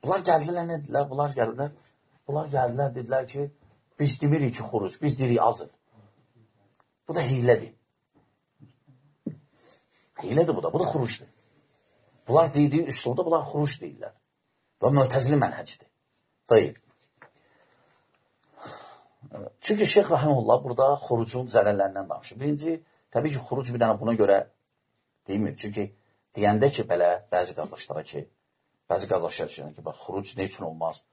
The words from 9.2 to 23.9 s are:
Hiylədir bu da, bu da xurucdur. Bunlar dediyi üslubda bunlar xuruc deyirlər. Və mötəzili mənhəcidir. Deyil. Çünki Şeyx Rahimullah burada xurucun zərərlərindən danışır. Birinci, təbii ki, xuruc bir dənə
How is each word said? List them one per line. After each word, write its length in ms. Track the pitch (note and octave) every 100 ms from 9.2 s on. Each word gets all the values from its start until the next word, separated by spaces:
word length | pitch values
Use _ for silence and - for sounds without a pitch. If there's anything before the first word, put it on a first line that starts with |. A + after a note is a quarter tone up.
| - - _ _ _ - _ _ _ -
Hiylədir 380 | F2+ B2+ E3+ C#3+
bu 60 |
da, 100 | E3
bu 80 | E3
da 20 |
xurucdur. 440 | F3+ D#3 A#2 - - _ _ _ _ _ _ _ _ _ -
Bunlar 260 | C3+ E3
dediyi 300 | C#3 D3 D3 D#3+
üslubda 320 | B2+ - C3 E3+
bunlar 180 | E3 C#3
xuruc 320 | D3 D3 -
deyirlər. 320 | F2 C2 - _ _ _ _ _ _ _
Və 80 | A#2+
mötəzili 460 | C#3+ C3 C3+ B2 D3
mənhəcidir. 480 | G#2+ - - - _ _ _ _ _ _ _
Deyil. 240 | A2+ D#2+ - _ _ _ _ - _ _ _ _ _ _ _ _ _ _ _ _ - - - - - _ _ - - G2+ _
Çünki 260 | - G#3+ G#3
Şeyx 240 | - G3+
Rahimullah 480 | D#3 D3+ C3+ G#2+ A#2+
burada 240 | C3+ A#2+ C3+ C#3+
xurucun 420 | - A#2 A2+ B2 B2+
zərərlərindən 560 | A2+ G2+ G2+ G2 G2 F#2+
danışır. 320 | D#2 - G#2+
Birinci, 340 | C#3+ D3 D#3 D#3+ _ _ _
təbii 220 | - D3+
ki, 100 | C3+ -
xuruc 240 | C3 B2+
bir 80 | A#2+
dənə 120 | A2+